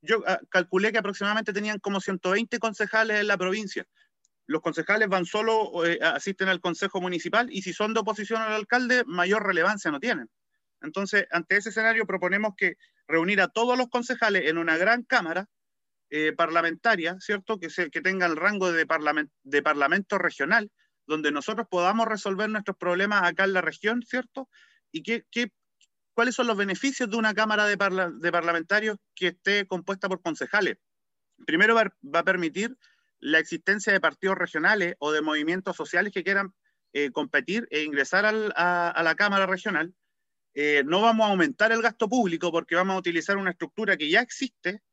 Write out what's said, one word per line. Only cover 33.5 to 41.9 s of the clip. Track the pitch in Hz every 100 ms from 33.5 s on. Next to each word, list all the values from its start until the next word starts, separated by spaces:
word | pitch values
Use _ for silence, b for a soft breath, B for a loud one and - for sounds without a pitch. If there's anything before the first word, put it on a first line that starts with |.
| 170 - 202 196
de | 196
partidos | 170 143 190 185
regionales | 175 156 170 214 175 -
o | 147
de | 156
movimientos | 156 151 151 180 190 175
sociales | 151 175 202
que | 196
quieran, | 175 196 196 _ _ _ _
eh, | 143 143
competir | 123 143 143 139 202 233
e | 151
ingresar | 151 143 135 185 208
al, | 220 214 -
a, | 180 175 170
a | 165
la | 165 160
cámara | 208 196 190
regional. | 185 214 165 165 _ _ _ _ _ _
Eh, | - 147 147 135
no | 180
vamos | 226 226 214
a |
aumentar | 196 160 131 220
el | 226
gasto | 226